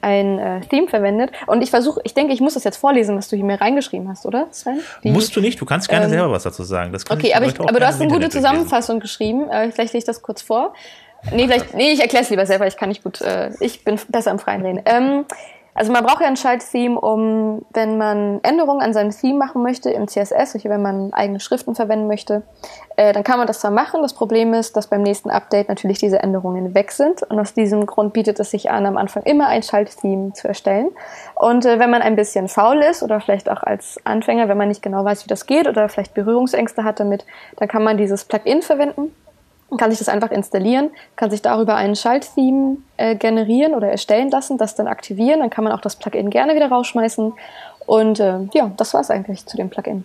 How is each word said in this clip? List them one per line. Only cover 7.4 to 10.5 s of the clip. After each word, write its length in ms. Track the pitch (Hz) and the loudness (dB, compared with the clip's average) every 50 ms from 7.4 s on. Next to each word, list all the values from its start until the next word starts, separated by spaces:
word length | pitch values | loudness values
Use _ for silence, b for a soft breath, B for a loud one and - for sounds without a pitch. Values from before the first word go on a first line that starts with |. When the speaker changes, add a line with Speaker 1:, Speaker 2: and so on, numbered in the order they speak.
| 233 | 2
Speaker 1:
ich, 60 | 262 - | 2 0
Speaker 2:
Leute 100 | - 165 | 0 -2
auch 60 | 175 | 2
Speaker 1:
aber 40 | 220 | 2
du 60 | 247 | 4
Speaker 2:
gerne 80 | 247 254 269 | 4 2 2
Speaker 1:
hast 20 | |
Speaker 2:
im 40 | 269 311 | 2 0
Speaker 1:
eine 80 | 302 | 2
gute 140 | 294 349 302 | 2 2 0
Speaker 2:
Internet 180 | 320 - 294 262 | 0 0 0 2
durchlesen. 220 | 277 277 320 339 | 2 2 2 0
Speaker 1:
Zusammenfassung 320 | - - 233 233 - 226 226 | 0 0 -2 0 0 -4 -4
geschrieben. 500 | 208 208 - - 220 214 220 254 302 285 | -4 -8 -8 -4 -4 -2 -2 -2 -2 -2
Äh, 220 | - - 220 233 | -2 -2 -2 -2
vielleicht 220 | 226 - 233 226 - | -2 -2 -4 -2 -2
lese 40 | |
ich 80 | 240 233 | -4 -4
das 160 | - 226 - | -4 -8 -8
kurz 200 | - - 214 - | -8 -12 -12 -12
vor. 320 | - - | -6 -2